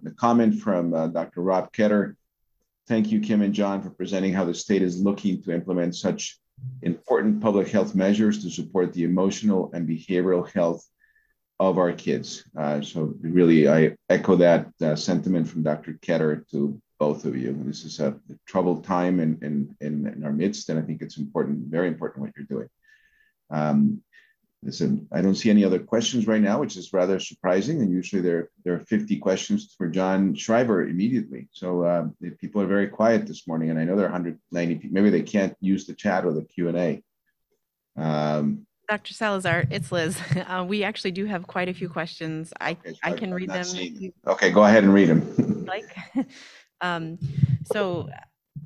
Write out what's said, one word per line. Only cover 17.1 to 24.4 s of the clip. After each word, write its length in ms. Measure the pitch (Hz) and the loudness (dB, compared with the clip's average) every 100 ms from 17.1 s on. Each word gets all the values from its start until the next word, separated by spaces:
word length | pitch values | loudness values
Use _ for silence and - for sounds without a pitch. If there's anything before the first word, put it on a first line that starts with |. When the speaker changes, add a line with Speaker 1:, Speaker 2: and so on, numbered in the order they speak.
| 73 | 0
Speaker 1:
of 120 | 69 64 | -4 -4
you. 220 | 62 69 | -4 -4
This 200 | 67 - | -8 -10
is 140 | 78 - | -12 -4
a 160 | 71 - - - - | -4 -4 -14 -20 -4
troubled 380 | 95 90 82 | 0 0 0
time 340 | - 90 90 92 | -2 0 2 2
in, 200 | 80 78 | 0 -2
in, 340 | 73 73 71 - | -4 -4 -6 -8
in, 260 | 73 76 71 | -6 -6 -6
in 180 | 71 | -6
our 80 | 73 | -6
midst, 360 | 73 92 - - | -2 -2 -2 -4
and 100 | 80 | -4
I 40 | |
think 180 | 78 78 | -4 -8
it's 140 | 76 78 | -10 -10
important, 500 | 71 82 71 73 65 | -6 -4 -2 -4 -4
very 200 | 80 90 | -2 -2
important 340 | 80 80 69 | -2 -8 -8
what 100 | 69 73 | -12 -12
you're 100 | 71 | -10
doing. 220 | 65 - _ _ _ _ _ _ _ _ | -8 -8 _ _ _ _ _ _ _ _
Um, 520 | 76 76 71 71 69 - _ _ _ | -4 0 2 2 0 -10 _ _ _